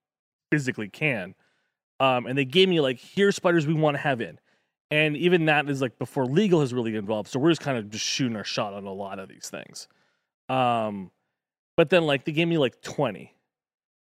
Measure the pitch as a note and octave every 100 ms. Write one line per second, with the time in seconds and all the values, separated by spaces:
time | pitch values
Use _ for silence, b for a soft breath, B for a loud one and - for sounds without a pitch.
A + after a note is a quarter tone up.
0 | _ _ _ _ - D3+ C3 A2 G#2 -
1 | D#3 A2+ F2+ - _ _ _ _ _ -
2 | C3 B2 A#2 C3+ C3 F3 F#3+ E3+ C3 A#2
3 | - G3 G3+ - F3+ E3+ D3 D#3 D3+ C#3+
4 | D3+ A#2+ F2+ - _ _ _ _ - D3+
5 | D#3 D3 E3+ F3 D#3 D3+ C#3+ C3+ B2+ -
6 | B2+ C#3 B2+ D3+ G#3+ E3+ C3 B2 A2+ A2
7 | G2+ G#2+ G2 C3 D#3+ D#3+ D3 B2 G#2 G#2+
8 | - - B2+ G#2+ - - G#2+ G2+ G2 G2
9 | G2 G2 F#2+ - - - - - - _
10 | _ _ _ _ - C3 B2 A#2 G#2+ G2+
11 | F2+ _ _ _ _ _ _ - - F3+
12 | D#3 C#3 - D3+ E3+ E3+ B2 - - -
13 | B2+ F2 - _ _ _ _ _ _ _